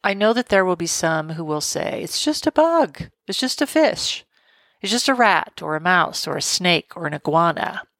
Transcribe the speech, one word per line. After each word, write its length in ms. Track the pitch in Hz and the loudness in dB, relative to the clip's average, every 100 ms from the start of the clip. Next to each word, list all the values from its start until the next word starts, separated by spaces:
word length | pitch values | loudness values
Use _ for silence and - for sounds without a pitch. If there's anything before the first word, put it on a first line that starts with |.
I 120 | 202 | -2
know 180 | 196 214 | 2 2
that 160 | 233 240 | 2 2
there 160 | 196 | 2
will 120 | 185 175 | 4 0
be 100 | 170 | -2
some 440 | - 165 160 156 | -2 0 0 -4
who 140 | 165 | -8
will 160 | 156 151 | -4 -4
say, 400 | - - - - | -4 -4 -4 -6
"It's 220 | - - | -6 -4
just 220 | 302 302 311 | -2 -2 0
a 60 | |
bug. 580 | - 330 330 220 - - _ - | 2 4 4 0 -4 -16 _ -8
It's 120 | 196 | -4
just 220 | 254 - | -4 -2
a 60 | 285 | 0
fish. 580 | 311 302 - - - _ _ _ _ _ _ | 4 2 2 -6 -6 _ _ _ _ _ _
It's 120 | 196 | -4
just 160 | 233 - | 0 0
a 60 | |
rat 460 | 254 226 170 - - | 4 4 4 -2 -10
or 140 | 160 156 | -6 -2
a 40 | |
mouse 460 | 170 180 160 - - | 2 2 2 -4 -6
or 100 | - | -4
a 60 | |
snake 540 | - - 180 165 - - | -4 0 2 0 -2 -8
or 100 | 160 | -6
an 80 | |
iguana." 680 | 151 - 160 170 156 - - - | -4 0 2 2 0 -4 -6 -14